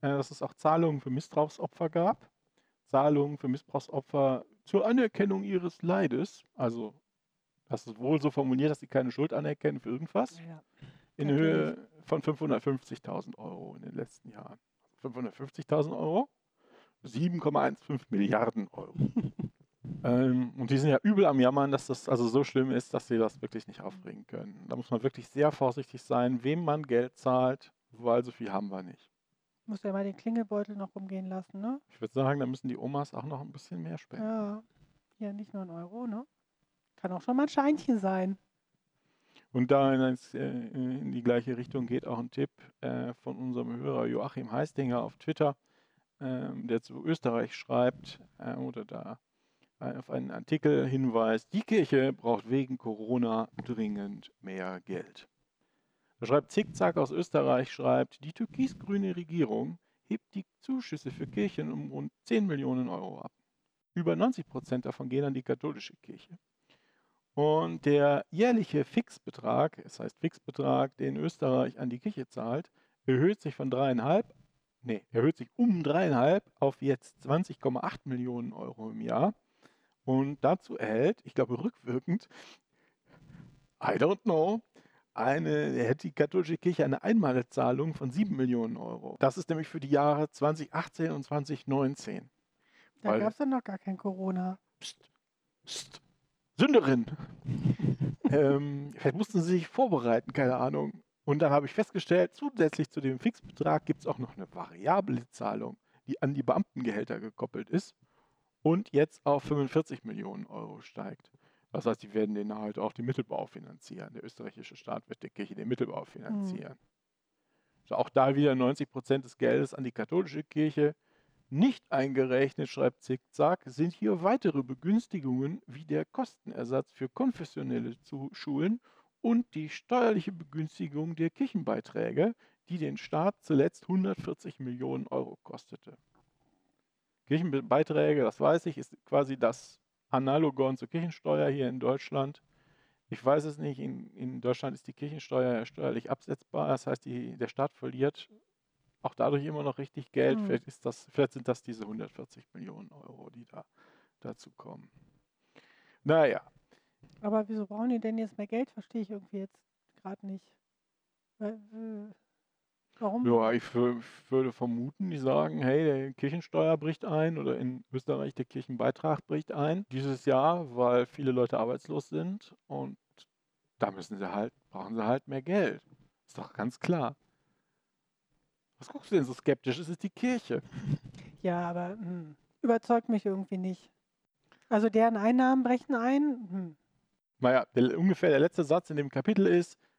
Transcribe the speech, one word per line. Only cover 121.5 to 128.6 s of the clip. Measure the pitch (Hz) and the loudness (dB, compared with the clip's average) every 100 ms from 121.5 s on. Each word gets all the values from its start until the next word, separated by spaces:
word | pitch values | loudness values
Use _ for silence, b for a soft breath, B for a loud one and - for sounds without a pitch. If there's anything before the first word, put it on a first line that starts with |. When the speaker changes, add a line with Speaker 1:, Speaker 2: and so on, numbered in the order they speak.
| 139 262 - - | 4 4 4 -2
Speaker 1:
eingerechnet, | 135 135 135 131 127 139 - 143 | 0 2 2 4 4 2 0 -6
schreibt | 135 135 - | 0 0 0
Zickzack, | - 131 _ - 151 180 135 | -6 -6 _ 2 4 4 -4
sind | 131 170 | -2 -2
hier | - 214 185 | 0 0 2
weitere | 185 254 190 143 | 2 4 2 0
Begünstigungen | 127 131 170 220 - 185 135 127 143 185 - | -2 -4 2 2 2 -4 -2 0 -2 -4 -12
wie | 131 156 | -16 -4
der | 151 | -2
Kostenersatz | 156 - 247 _ - - 120 131 - | -2 -4 -6 _ -12 -8 -2 -2 -2
für | - - | -8 -8
konfessionelle | - 262 - 160 151 135 120 120 117 | 0 -2 -2 -10 -8 -4 -4 -4 -10
Zu-, | - 139 135 | -14 -12 -12
Schulen | - - 139 | -10 -4 0